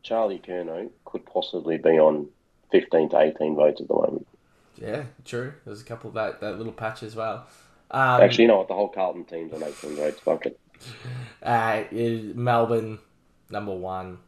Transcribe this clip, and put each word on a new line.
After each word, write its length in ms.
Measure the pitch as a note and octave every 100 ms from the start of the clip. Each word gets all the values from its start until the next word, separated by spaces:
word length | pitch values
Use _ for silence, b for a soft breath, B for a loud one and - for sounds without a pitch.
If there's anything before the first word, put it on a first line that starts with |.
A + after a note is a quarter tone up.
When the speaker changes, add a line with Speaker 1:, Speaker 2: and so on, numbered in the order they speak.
Speaker 1:
Charlie 340 | - A2+ G#2+ F#2
Curnow 500 | - F2+ E2+ E2 A#2 _
could 220 | - F#2 -
possibly 520 | F2+ - F2+ D#2+ D#2+
be 200 | E2 D#2+
on 300 | D#2 D2+ C#2+ _ _ _ _
fifteen 380 | F#2 - E2 D#2
to 100 | D2
eighteen 380 | D#2 - D#2 D2+
votes 240 | D2+ D2
at 80 | -
the 60 |
moment. 340 | - - - - _ _ _ _ -
Speaker 2:
Yeah, 280 | A2 B2+ B2+ -
true. 280 | - B2 B2+ D3
There's 160 | - G#2
a 40 |
couple 240 | A#2+ A#2 A2
of 60 |
that, 260 | G#2+ G#2+ -
that 180 | G#2 F#2+
little 140 | A2+
patch 320 | - A2 A2
as 100 | A2
well. 320 | A2 A2 G#2+ b b b b _
Um, 280 | C3 C3 B2
Speaker 1:
Actually, 200 | - A#2+
you 60 | A#2
know 100 | G2+
what? 80 | F#2
The 80 |
whole 140 | F#2+ G2+
Carlton 360 | F#2+ F#2 F2
team's 280 | - E2 E2
on 80 | D#2+
eighteen 320 | D#2 C#2+ D2+
votes. 240 | D2 D2+ C#2+
Fuck 260 | - - -
it. 120 | - _ _ B B B2 B2 A#2+ B
Speaker 2:
Uh, 440 | - A#2 A2+ A2 G#2
is 420 | A2+ A#2 A2+ G#2+
Melbourne, 640 | A#2+ B2 A#2 A#2 A2+ A2 G#2+ _ _ _ _ _
number 220 | G#2 G#2
one. 460 | F#2 F#2 F#2 F#2 F2+